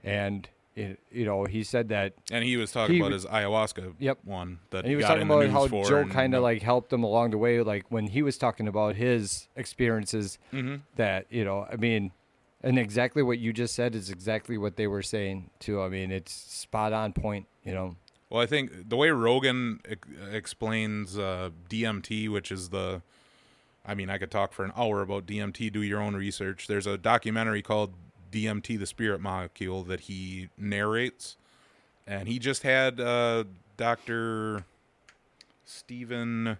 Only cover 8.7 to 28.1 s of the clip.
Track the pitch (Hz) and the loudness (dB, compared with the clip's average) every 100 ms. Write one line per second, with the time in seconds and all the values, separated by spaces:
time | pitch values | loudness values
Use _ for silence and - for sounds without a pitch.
8.7 | 104 107 98 123 120 101 - - - - | 2 2 2 2 2 0 -4 -8 -12 -10
9.7 | - 120 110 98 113 101 - - 135 127 | 0 2 2 0 -2 -4 -6 -8 -6 -4
10.7 | 139 143 - 107 95 - 120 98 98 104 | -6 -8 0 0 0 -2 -2 0 -2 -4
11.7 | 113 117 113 98 - _ _ _ _ 123 | 0 2 2 0 -6 _ _ _ _ 2
12.7 | 127 110 110 123 147 127 120 113 113 120 | 2 2 2 2 2 2 2 0 0 -2
13.7 | - 120 113 95 92 95 110 - 113 101 | 0 0 -2 -6 -6 -2 -2 -2 -4 -2
14.7 | 92 107 101 98 107 98 95 87 _ - | -2 -2 -2 -2 -2 -2 -4 -10 _ -4
15.7 | 101 95 95 92 95 - - - - - | -2 -2 -2 -2 -4 -6 -16 -12 -12 -6
16.7 | 110 107 110 110 - 107 104 98 _ 98 | 0 0 0 0 -2 -2 -4 -8 _ -6
17.7 | 92 92 87 _ _ _ 113 120 147 135 | -4 -6 -8 _ _ _ 0 2 2 -2
18.7 | 85 98 120 156 143 113 127 131 127 120 | -8 -2 4 6 6 6 6 4 2 -2
19.7 | 110 - 101 - 69 101 107 - - 110 | -4 -8 -12 -12 -16 -8 -8 -8 -6 -2
20.7 | 110 110 104 98 98 95 90 92 82 87 | 0 -2 -4 -6 -4 -2 -2 -6 -10 -8
21.7 | 113 113 104 - 110 107 101 - 95 90 | -2 -2 -2 -4 -4 -2 -4 -4 -10 -6
22.7 | 95 92 92 - _ _ _ _ _ _ | -4 -4 -6 -10 _ _ _ _ _ _
23.7 | _ - 101 95 98 92 104 101 - 95 | _ -10 -8 -4 -6 -2 -2 -2 -2 -6
24.7 | 113 117 104 98 98 90 104 104 - 110 | 0 0 0 -2 -4 -4 -6 -6 -4 -4
25.7 | 104 104 104 104 101 98 - 95 95 - | -2 -2 -2 -2 -2 -4 -4 -6 -6 -2
26.7 | 101 98 101 113 117 117 110 113 104 - | -2 0 0 4 4 4 0 0 -2 0
27.7 | 107 104 90 82 | 0 0 -6 -20